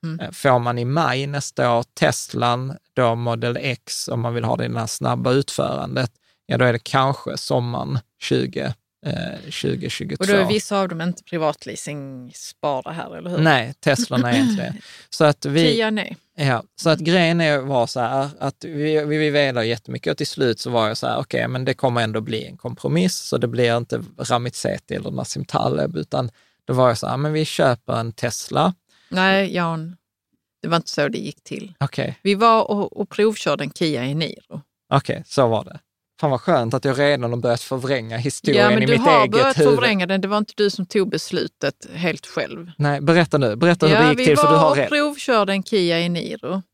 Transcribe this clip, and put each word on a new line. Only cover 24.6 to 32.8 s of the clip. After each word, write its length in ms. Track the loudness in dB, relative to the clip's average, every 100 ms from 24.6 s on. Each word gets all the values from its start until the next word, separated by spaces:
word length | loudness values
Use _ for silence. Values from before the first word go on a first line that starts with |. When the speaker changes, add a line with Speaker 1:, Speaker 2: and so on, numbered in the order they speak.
| -4 -6 _ -8
Speaker 2:
eller 160 | -6
Nassim 340 | -6 -6 -8 -4
Taleb", 500 | -2 0 0 -2 -4
utan 320 | -6 -4 -4 _ _ _ -4
då 80 |
var 140 | 2 2
jag 100 | 2
så 100 | -2
här, 100 | -4
"Men 160 | -2
vi 120 | -2 -2
köper 480 | 0 2 2 -2
en 180 | -4 -4
Tesla." 600 | -6 -6 -6 -6 0 0 -2 _ _ _
Speaker 1:
Nej, 440 | 0 2 2 0 -2
Jan, 400 | -2 -4 -8 -14 _ _ _ _ _ _
det 60 | -2
var 100 | -2
inte 120 | 0
så 180 | -2 -2
det 100 | -2
gick 260 | -8 -12
till. 300 | -12 -12 -12 -6
Speaker 2:
Okej. 400 | -4 -2 -6 -4
Speaker 1:
Vi 140 | -2 4
var 360 | 4 4 2
och, 260 | -2